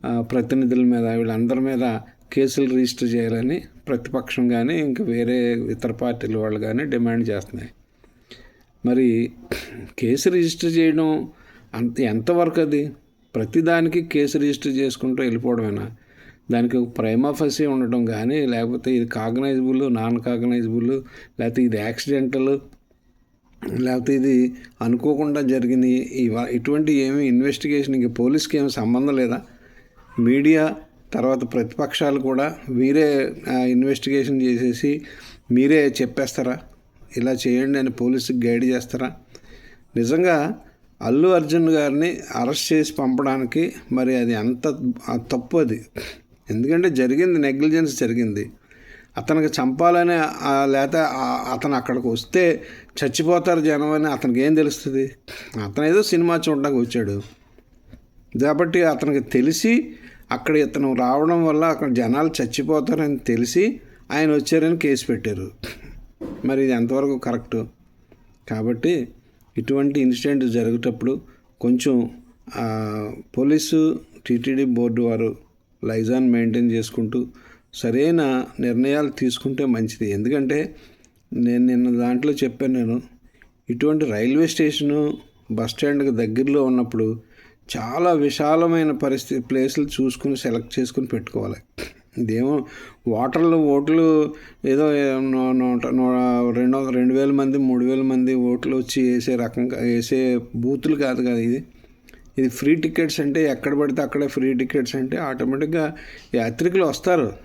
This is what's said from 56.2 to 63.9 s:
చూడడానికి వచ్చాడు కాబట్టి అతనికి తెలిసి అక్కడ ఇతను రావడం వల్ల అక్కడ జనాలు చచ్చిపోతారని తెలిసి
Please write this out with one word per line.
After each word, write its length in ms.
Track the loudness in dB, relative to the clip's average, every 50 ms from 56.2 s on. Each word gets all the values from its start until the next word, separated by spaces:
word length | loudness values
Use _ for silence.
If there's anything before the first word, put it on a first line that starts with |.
| 2 2 2 0 0 0
చూడడానికి 320 | 0 0 0 0 0 0
వచ్చాడు 400 | 0 0 -2 -4 -2 -2 -4 -6 -8 -10 -20 _ _ _ _ -20 _ _ _ _ _ -20 -20 -20 _ _ _ -20 _ _ -2 0 0
కాబట్టి 400 | 2 2 2 0 2 2 2 2
అతనికి 360 | 2 2 0 -2 0 0 0
తెలిసి 720 | -2 0 2 2 2 2 0 2 2 2 2 2 0 -4 -12 -20 -20 -20 -20 -20 -8 _
అక్కడ 260 | -8 -4 -2 0 2
ఇతను 380 | 2 2 0 0 -2 -2 0 0
రావడం 500 | 0 0 2 2 2 2 2 2 2 2
వల్ల 200 | 2 2 2 2
అక్కడ 280 | 0 0 0 -2 -2 0
జనాలు 360 | 0 0 0 0 0 0 0 -2 -2
చచ్చిపోతారని 760 | -6 -4 -4 -4 -2 0 0 0 2 0 -2 0 0 -2 -2
తెలిసి 640 | -2 -2 -2 0 0 0 0 2 2 2 2 0 -4 -14 -20